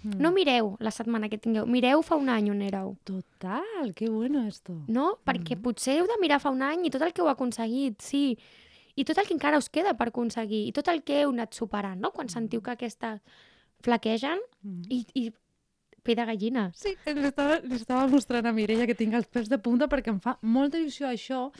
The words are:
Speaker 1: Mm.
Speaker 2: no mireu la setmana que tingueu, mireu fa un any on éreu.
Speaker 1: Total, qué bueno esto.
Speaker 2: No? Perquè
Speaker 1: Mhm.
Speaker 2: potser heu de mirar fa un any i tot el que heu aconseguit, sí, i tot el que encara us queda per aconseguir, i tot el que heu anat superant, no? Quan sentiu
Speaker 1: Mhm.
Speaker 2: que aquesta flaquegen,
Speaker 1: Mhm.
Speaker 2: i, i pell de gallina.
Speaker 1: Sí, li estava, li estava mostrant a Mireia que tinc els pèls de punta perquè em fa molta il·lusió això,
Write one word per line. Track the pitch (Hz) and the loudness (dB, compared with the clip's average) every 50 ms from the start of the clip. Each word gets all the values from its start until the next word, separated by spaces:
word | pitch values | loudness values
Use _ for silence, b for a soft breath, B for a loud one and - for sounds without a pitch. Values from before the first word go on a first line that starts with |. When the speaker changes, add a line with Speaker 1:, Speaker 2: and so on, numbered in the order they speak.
Speaker 1:
Mm. | - 214 202 190 | -8 -4 -2 2
Speaker 2:
no | 285 339 | 2 4
mireu | 359 392 359 294 254 240 220 202 196 - | 4 4 4 4 4 4 2 0 -2 -4
la | 220 220 | -4 -4
setmana | - - 220 226 233 220 214 214 | -4 -4 -4 -2 -2 -2 -2 -4
que | 220 214 | -6 -4
tingueu, | - 233 220 220 - | 0 0 0 2 2
mireu | - 247 254 240 247 277 320 | 2 2 4 4 6 4 4
fa | 311 - 339 | 4 2 2
un | 302 277 262 | 2 2 2
any | 240 220 208 208 | 2 2 2 2
on | 202 202 | 0 0
éreu. | 202 196 196 196 190 196 196 - - | -2 -2 -4 -4 -6 -6 -10 -10 -10
Speaker 1:
Total, | - 190 190 - _ _ - - 185 202 269 370 440 440 370 294 214 165 | -8 -8 -8 -8 _ _ -12 -8 -6 -4 -4 -6 -6 -6 -4 -6 -6 -4
qué | - 214 226 | -4 -2 -2
bueno | 220 220 233 262 294 285 226 | 0 0 0 0 0 0 0
esto. | 208 - - - - 175 165 147 135 | -2 -6 -10 -12 -10 -10 -8 -4 0
Speaker 2:
No? | 226 247 294 349 427 - - | 0 2 2 2 0 0 -2
Perquè | 294 254 180 170 160 - | -2 -2 -2 -2 -4 -6
Speaker 1:
Mhm. | 175 | -4
Speaker 2:
potser | 226 247 220 - - 254 269 320 | -2 -4 -2 -2 0 0 2 2
heu | 359 | 2
de | 415 466 440 | 2 2 2
mirar | 359 294 285 277 | 4 4 4 4
fa | - 285 | 4 2
un | 262 262 | 0 0
any | 269 277 311 349 359 | 0 0 0 0 -2
i | 311 | -2
tot | - 262 | 0 0
el | 311 349 | -2 0
que | - - | 0 2
heu | 349 302 | 2 2
aconseguit, | 262 - 262 247 220 - 226 220 233 269 277 262 202 - | 2 2 -2 -4 -2 -2 -4 -2 -2 -2 -2 -2 -4 -6
sí, | - - - 285 285 269 226 b b b b b b b b b b b b | -8 -2 0 2 2 2 0 b b b b b b b b b b b b
i | - 277 | -4 -2
tot | - 311 381 | 0 2 2
el | 415 - | 2 0
que | 370 | 0
encara | 277 - 294 302 294 | 0 2 2 2 2
us | - - | 2 0
queda | - 302 359 403 285 | 0 0 2 2 2
per | - 240 233 | 0 -2 -2
aconseguir, | - 240 240 226 - 233 226 202 220 214 208 | -2 -2 -2 -2 -2 -4 -4 -2 -2 -2 -2
i | 233 | -2
tot | - 294 294 359 | -2 -2 0 0
el | 339 320 - | 0 0 0
que | - 285 285 | 0 2 2
heu | 294 285 | 2 2
anat | 247 233 233 220 - | 0 -2 -4 -6 -6
superant, | - 233 190 - 208 202 196 185 180 | -6 -6 -4 -4 -4 -4 -4 -6 -4
no? | 220 - | -4 -6
Quan | - - 285 220 | -4 -6 -8 -6
sentiu | - 233 226 214 - 226 | -6 -6 -4 -2 -4 -4
Speaker 1:
Mhm. | 196 | -4
Speaker 2:
que | 247 | -6
aquesta | 247 240 247 226 - - - 226 214 208 b b b b b b b b b b b _ | -8 -6 -8 -10 -8 -6 -8 -8 -8 -10 b b b b b b b b b b b _
flaquegen, | - 240 240 196 - 220 226 226 254 277 330 392 480 - _ _ - | 0 2 2 2 2 0 0 0 0 -2 -4 -4 -6 -10 _ _ -12
Speaker 1:
Mhm. | 202 185 175 175 196 | -10 -10 -10 -6 -4
Speaker 2:
i, | 254 247 226 - - | -4 -4 -4 -4 -4
i | 269 233 226 - _ _ _ _ _ _ _ _ _ _ _ - _ - | -4 -4 -4 -8 _ _ _ _ _ _ _ _ _ _ _ -20 _ 0
pell | 240 233 | 0 0
de | 233 233 | 0 0
gallina. | 226 226 196 202 233 262 247 202 180 170 | -2 -2 -2 -2 -2 0 0 -2 -2 -4
Speaker 1:
Sí, | - - 403 381 - - | -6 -6 -6 -6 -6 -6
li | 302 294 294 277 | -4 -2 0 0
estava, | 285 262 - 285 285 311 339 | 0 2 2 2 2 2 0
li | - 254 254 | 0 -2 -4
estava | 233 220 - 254 254 269 262 | -4 -2 0 0 2 4 6
mostrant | 262 277 - - 247 240 226 | 6 4 4 4 -2 0 0
a | 240 | 2
Mireia | 220 220 208 202 220 226 247 | 2 2 2 2 2 2 2
que | 233 233 | 2 2
tinc | - 226 214 214 | 0 0 2 2
els | 240 - - | 0 0 0
pèls | - 247 220 214 | -2 -4 0 0
de | 269 233 | 0 0
punta | - 240 240 247 302 269 | 2 2 2 4 4 2
perquè | 294 277 - 233 | 0 -2 0 0
em | 214 185 | -2 -2
fa | - 240 262 - | -2 -4 -4 -2
molta | - 220 226 262 277 285 285 330 | 0 2 4 4 4 2 0 -2
il·lusió | 320 294 - - 285 262 | -2 -4 -4 -4 -4 -4
això, | 247 196 - - 262 262 247 285 B | -4 -4 -6 -6 -4 -4 -4 -6 B